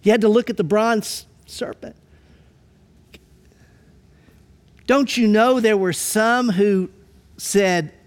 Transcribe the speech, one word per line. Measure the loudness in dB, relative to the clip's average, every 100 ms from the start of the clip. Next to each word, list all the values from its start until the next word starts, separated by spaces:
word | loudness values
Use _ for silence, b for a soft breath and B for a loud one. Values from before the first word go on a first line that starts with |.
He | 2
had | 2
to | 4
look | 2 0
at | -4
the | -2
bronze | 0 0 -2 -4 -14 -16 _ -20
serpent. | -12 -12 -12 -18 -20 _ b b b b b b b _ _ _ -20 _ _ _ b b b b b b b b b b b _ _ -2
Don't | 0 0 0
you | 2
know | 4 4 2
there | 2 0
were | -2
some | -4 -4 -2 0 0 0
who | 0 2 0 -2 -10 -20 -20 _ -16
said | -4 0 2 0 -4 -12